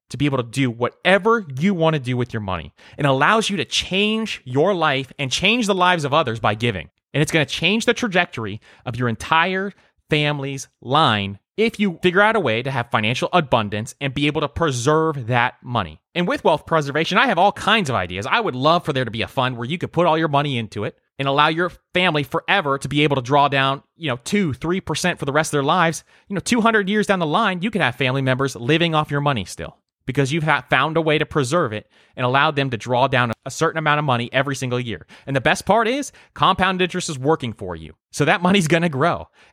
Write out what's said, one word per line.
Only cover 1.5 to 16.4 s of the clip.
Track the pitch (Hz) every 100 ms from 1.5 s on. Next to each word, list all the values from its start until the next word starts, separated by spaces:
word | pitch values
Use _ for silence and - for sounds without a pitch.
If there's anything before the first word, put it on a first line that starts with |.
| 131
you | 185
want | 185 160
to | 156
do | 123 123
with | 120
your | 113
money, | 101 90 76 - - -
and | 143
allows | 131 156 220 214
you | 190
to |
change | 120 - - 190 214 220 220 -
your | - 127 170
life | 185 156 135 135 -
and | 139
change | - 185 240 208
the |
lives | 190 180 180
of | 143
others | 147 156 110
by | 120
giving. | 107 120 98 73 _ _
And | 135
it's | 151
gonna | 165
change | 143 - 165 220 233
the |
trajectory | 233 240 180 175 - 110 104 _ -
of | -
your | 117 123
entire | 110 - 160 175 190 202 - _ _ -
family's | 151 147 147 139 135 - _
line | 120 143 151 107 98 98 _ -
if | 226 -
you | 202 165
figure | 180 180
out | 208 226
a |
way | 147 110
to | 131
have | 131 117
financial | 117 107 123 -
abundance | 180 147 123 104 104 117 -
and | 139
be | 127 147
able | 151
to | 147
preserve | - 160 127 120 156 160 147 113
that | 123 120 -
money. | 127 120 85 78 _
And | - 175
with | 285